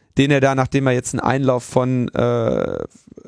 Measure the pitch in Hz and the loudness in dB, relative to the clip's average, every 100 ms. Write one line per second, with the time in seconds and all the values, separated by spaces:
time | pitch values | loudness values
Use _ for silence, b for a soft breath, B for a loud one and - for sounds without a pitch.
0 | b - 139 139 135 131 131 143 135 123 | b 0 2 4 2 2 0 0 0 0
1 | - 127 - 131 131 123 - - 127 127 | -2 -4 -2 0 0 -2 0 0 0 0
2 | 123 - 120 120 117 55 50 50 50 _ | -2 -2 0 0 0 0 -2 -4 -10 _
3 | _ - | _ -20